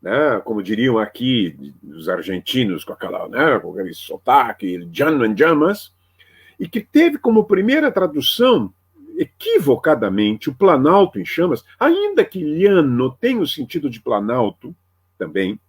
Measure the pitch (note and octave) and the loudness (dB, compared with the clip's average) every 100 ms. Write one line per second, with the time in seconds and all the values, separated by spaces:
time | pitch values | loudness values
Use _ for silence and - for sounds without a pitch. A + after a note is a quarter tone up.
0 | F2 A#2 D3+ A2 - G#2+ F#2+ G#2+ B2+ A#2 | -2 0 0 0 -4 -6 -4 -2 0 2
1 | G#2+ - B2 B2+ F#2 C#2 C#2+ C#2+ - D2+ | -2 -4 -2 0 -2 -6 -20 -20 -20 -14
2 | E2 F2+ E2+ F#2 - B2 A#2 E2+ - - | -6 -6 -6 -8 -4 -2 -2 -2 -8 -12
3 | F#2 F2+ F2+ A#2 D#3 A#2+ F2 E2+ F#2 D#2+ | -10 -10 -8 -2 0 0 -2 -10 -10 -10
4 | - D#2 - C3 A2+ G#2 G2 F2+ F2 E2+ | -14 -12 2 2 2 -4 -8 -8 -10 -2
5 | D3 D#3 A2+ G#2 D#3 D#3+ D#3 G#3 - _ | 0 2 0 2 2 4 2 0 -8 _
6 | _ _ _ _ _ _ E3+ A#3 - - | _ _ _ _ _ _ -8 -8 0 4
7 | E4 D4 - A3 G#3+ F#3+ G3+ C#4+ D4+ G#3 | 4 2 2 2 4 2 2 2 2 2
8 | F3+ D3 - - B3 A3 G2+ _ _ _ | 0 0 -4 2 4 4 0 _ _ _
9 | - - - _ - A#4 D3 A#2+ - D3 | -16 -8 -8 _ 0 0 2 0 2 0
10 | G#2+ F#2+ G#2 A2 - C3 F#3+ D3+ C3+ F#3+ | 0 0 0 0 -6 0 2 4 4 4
11 | F#3+ - D#3+ - F3 B2+ _ _ C4+ E4+ | 2 0 -8 -2 -2 -2 _ _ 0 2
12 | G#4 F#4+ G#3 F#3+ D#3 D#3 G3 F#3+ D3 A#2+ | 0 0 0 0 -6 2 4 4 4 2
13 | B2+ C3 A#3 B3+ E3 - B2+ F3 C#3+ A2+ | -2 -2 -2 -2 -2 -6 -8 -6 -8 -8
14 | - G#2+ G2+ B2 A2 F2+ - E3+ _ _ | -4 -4 -2 -2 -2 -4 -18 -20 _ _
15 | _ _ E2+ D#2+ F#2+ G#2+ | _ _ -8 -4 -4 -4